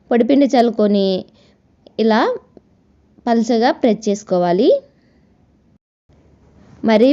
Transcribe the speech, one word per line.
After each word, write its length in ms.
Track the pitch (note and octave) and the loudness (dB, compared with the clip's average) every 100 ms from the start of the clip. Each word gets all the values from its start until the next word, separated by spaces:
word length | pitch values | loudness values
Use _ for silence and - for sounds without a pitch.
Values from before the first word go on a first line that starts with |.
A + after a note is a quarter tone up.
| - | -4
పొడిపిండి 360 | A#3+ A#3 C#4+ C#4 | -2 2 2 2
చల్లుకొని 560 | B3+ A#3 G#3+ G#3 G3+ G3 F#3 - _ _ _ _ _ - - | 2 0 0 0 0 0 -4 -8 _ _ _ _ _ -14 -4
ఇలా 180 | A3 A3 F#4+ A#4+ - - _ _ _ _ _ _ - | 0 0 -2 -4 -12 -20 _ _ _ _ _ _ -4
పల్చగా 420 | A#3 A3+ A#3 B3 D4+ | -2 0 0 -2 0
ప్రెస్ 200 | B3 G#3+ G#3 | -2 -2 -4
చేసుకోవాలి. 600 | G3+ - F3+ F3 F3+ C#4+ C#5 - _ _ _ _ _ _ _ _ _ _ _ _ _ _ _ _ - - - A3 | -6 -4 -2 0 0 0 0 -4 _ _ _ _ _ _ _ _ _ _ _ _ _ _ _ _ -20 -20 -8 0
మరీ 200 | G#3+ C4 | 2 2